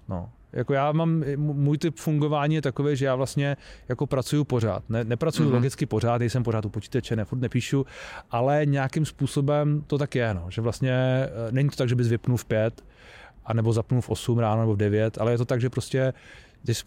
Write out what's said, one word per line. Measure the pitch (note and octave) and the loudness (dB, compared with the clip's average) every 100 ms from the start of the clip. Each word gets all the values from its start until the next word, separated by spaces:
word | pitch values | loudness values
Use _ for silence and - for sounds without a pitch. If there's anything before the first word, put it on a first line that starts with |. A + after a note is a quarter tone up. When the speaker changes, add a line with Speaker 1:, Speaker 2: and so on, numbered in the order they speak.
| - | -8
Speaker 1:
no. | F#2 F#2 - - | -8 -8 -14 -12
Jako | B2+ B2 | -6 -2
já | C#3 D3 | 0 2
mám, | D#3 E3 E3 | 2 2 0
m-, | C#3 C#3+ | -2 -2
můj | D3+ C#3+ C#3+ D3+ | -2 0 0 2
typ | E3+ - | -2 -4
fungování | - D3+ D3 D3+ C#3+ | -2 0 2 0 0
je | D#3 | 0
takový, | C#3+ A#2+ C#3+ C#3 | 0 0 0 2
že | C3+ | 2
já | |
vlastně | B2+ C3+ - C#3+ C#3 - - - | 0 0 0 -2 -2 -8 -14 -8
jako | B2 C#3+ | -4 -2
pracuju | C3 - D3 | -2 0 0
pořád. | C#3+ B2+ A2 F#2+ - | 2 0 0 -2 -2
Ne, | A2 | -4
nepracuju | A2+ A#2+ D#3+ D#3 D3+ | -2 -2 -2 2 2
Speaker 2:
Mhm. | |
Speaker 1:
logicky | B2 C3 - B2+ | 2 2 -2 -2
pořád, | A2 A#2 A#2+ | 0 0 0
nejsem | A#2+ B2+ | 0 0
pořád | A#2+ A2 | 0 -2
u | G#2+ | -2
počítače, | A2 - B2+ - A2+ | -6 -4 -4 -2 -2
ne, | |
furt | G2+ C3 | -2 -2
nepíšu, | B2 B2+ - C#3 C3 - - - - | -2 -2 0 -2 -2 -8 -16 -16 -6
ale | A#2 C3 D3 D3+ | 0 2 2 2
nějakým | C#3 C3+ E3+ D3+ | 2 0 -2 -2
způsobem | - C#3 D3 C#3 D3 D3 D3 D3 | -2 -2 0 2 2 2 0 -2
to | C#3+ | -2
tak | C#3 | -2
je, | C3 A2+ | 0 0
no. | F#2 E2+ | -2 -4
Že | F#2+ | -4
vlastně, | A2+ - C3 | -2 0 0
eh, | B2+ C3 C3 C3+ G#2 A2+ | 2 2 2 0 -4 -2
není | C3 C#3+ | 2 2
to | - | 2
tak, | B2+ | 0
že | |
bys | B2 A#2+ | 2 2
vypnul | A#2 - B2 | 2 2 0
v | |
pět, | - A2 A2 - - - - - - - - | 0 2 2 -2 -14 -20 -20 -20 -20 -14 -4
anebo | A2+ A2+ | 0 2
zapnul | A2+ - B2+ | 2 2 0
v | - | 0
osm | A2 - A#2+ | -4 0 2
ráno | A2+ A2 | 2 2
nebo | A2+ | 2
v | G#2 | 2
devět, | G#2 G#2 A2 - | 2 2 2 0
ale | A2+ | 0
je | A#2+ | 2
to | |
tak, | A#2+ B2+ | 0 0
že | B2+ | 0
prostě | C3 - C3 C3 - - - - - | -2 -2 0 0 -2 -12 -20 -20 -10
když | - A#2 | -4 -4